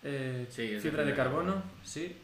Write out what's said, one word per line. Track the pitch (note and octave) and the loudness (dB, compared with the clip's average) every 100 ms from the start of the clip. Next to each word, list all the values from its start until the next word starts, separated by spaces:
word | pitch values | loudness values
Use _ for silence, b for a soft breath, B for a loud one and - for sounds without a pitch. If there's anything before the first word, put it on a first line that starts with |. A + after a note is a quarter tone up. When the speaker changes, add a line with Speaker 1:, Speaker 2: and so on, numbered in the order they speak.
Speaker 1:
Eh, | C#3+ C#3 C3 B2+ A#2+ | -2 -2 0 -2 -4
Speaker 2:
Sí, | - | -2
es | A#2 G#2+ | -2 0
de | D3+ | 0
Speaker 1:
fibra | D3 C#3+ | 2 2
de | |
Speaker 2:
fibra | |
de | C3+ | 4
Speaker 1:
carbono, | B2+ D3 F3+ | 4 4 2
Speaker 2:
carbono. | G3 F#3 - - | 0 -2 -10 -10
Speaker 1:
sí. | D3 F3 F3 | -6 -6 -8